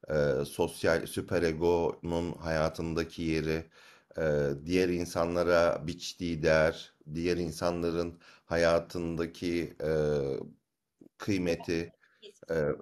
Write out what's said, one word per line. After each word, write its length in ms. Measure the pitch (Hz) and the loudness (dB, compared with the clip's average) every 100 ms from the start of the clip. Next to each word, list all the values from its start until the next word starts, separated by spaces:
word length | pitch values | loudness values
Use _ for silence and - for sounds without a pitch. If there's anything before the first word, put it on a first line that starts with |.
| - | -2
e, 360 | 76 73 65 71 | 0 2 0 -2
sosyal 600 | - 85 - 95 82 - | -2 -2 0 2 2 0
süperegonun 1300 | - 78 90 85 78 85 85 85 - 85 85 87 | -6 -2 2 2 2 2 2 2 -2 -4 -2 -2
hayatındaki 880 | - 82 80 80 - 82 82 80 - | -4 -2 0 0 -2 -4 -2 -4 -4
yeri, 480 | 82 80 78 80 82 - - - _ - | -2 0 0 -2 -4 -18 -20 -20 _ -4
e, 320 | 80 73 71 71 76 | 0 2 0 -2 0
diğer 240 | 90 92 | 2 2
insanlara 1000 | 87 85 90 85 87 87 87 85 - 78 | 0 -2 -2 0 2 4 4 4 2 -4
biçtiği 560 | 87 - - 87 80 | -8 -10 -8 -6 0
değer, 500 | 80 80 80 - - _ - | 4 6 4 0 -10 _ -10
diğer 240 | 76 87 87 | -4 -2 0
insanların 800 | 85 76 87 87 85 85 85 85 - - - | -2 -2 -2 0 -2 -2 -4 -6 -20 -20 -4
hayatındaki, 1300 | 85 85 85 82 87 85 82 82 - 90 85 78 - | 2 4 4 0 -6 -4 -4 -4 -4 -4 -2 -4 -4
e, 60 | 76 78 76 73 69 67 - - _ _ _ _ - - | 0 2 2 0 0 -4 -8 -16 _ _ _ _ -20 -10
kıymeti, 800 | - 98 87 82 - 85 85 _ _ _ - - - | -2 0 0 -2 0 -2 -2 _ _ _ -20 -16 -4
e, 180 | 80 73 - | 0 0 -2